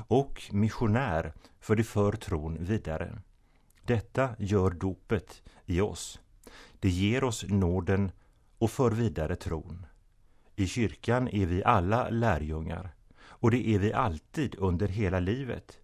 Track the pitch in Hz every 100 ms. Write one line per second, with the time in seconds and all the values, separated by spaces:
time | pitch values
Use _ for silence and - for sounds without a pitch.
0 | - 123 139 - - 101 107 - 117 110
1 | 135 82 - - - _ - 110 113 107
2 | 101 104 - 82 78 80 87 110 - 80
3 | 87 107 - _ _ _ _ _ - 117
4 | - - 131 113 101 101 92 90 95 87
5 | - 95 - - - - - 87 98 87
6 | - - - - - - - - 98 90
7 | 101 123 131 113 92 101 87 92 87 98
8 | 98 - _ _ _ - 113 - 123 107
9 | 117 78 78 90 - 82 - 87 - -
10 | _ _ _ _ _ - 92 - 101 -
11 | - 123 127 104 90 90 101 113 87 113
12 | 120 113 117 78 76 78 82 87 90 -
13 | - - - - 120 123 113 104 101 107
14 | 123 78 - - 135 - 95 87 101 98
15 | 95 92 90 123 131 85 - -